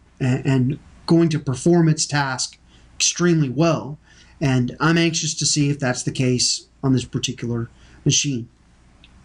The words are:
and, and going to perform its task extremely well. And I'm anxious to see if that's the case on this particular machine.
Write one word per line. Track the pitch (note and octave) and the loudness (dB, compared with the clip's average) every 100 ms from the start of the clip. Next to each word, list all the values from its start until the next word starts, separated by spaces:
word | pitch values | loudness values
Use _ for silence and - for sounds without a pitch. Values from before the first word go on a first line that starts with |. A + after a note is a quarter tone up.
| _ - | _ -4
and, | C3+ C3 C#3+ | -2 0 2
and | C3+ B2+ - - - - | 2 2 -2 -10 -14 2
going | E3 E3+ | 4 4
to | D3+ | 0
perform | - B2 E3+ E3+ D#3+ | -4 -2 2 4 4
its | D#3 - | 2 0
task | D3 C#3 B2+ - - _ - - - | -2 -2 -4 -8 -12 _ -20 -18 -4
extremely | - - F3 D#3+ C3+ | -2 2 2 2 2
well. | B2 E3+ C3 A2+ D3+ _ - - - | 0 0 0 -4 -14 _ -20 -20 -4
And | C#3 B2+ A#2+ - | 0 0 0 0
I'm | D3+ E3+ | 2 2
anxious | E3+ D#3+ D#3 | 2 -2 -6
to | - D3+ | -4 -2
see | D#3 C#3+ | 0 0
if | C#3+ | 0
that's | B2+ B2+ | -4 -4
the | - | -4
case | - B2+ B2 - - - _ | -2 0 0 -2 -4 -10 _
on | C3+ | 0
this | B2+ A#2+ | 0 0
particular | - - A2+ A#2 A#2 A#2 - - - D3 | -6 -6 -6 -6 -6 -6 -12 -20 -6 -2
machine. | - D3 B2+ A#2 _ _ _ _ _ _ - | 0 -2 -6 -8 _ _ _ _ _ _ -20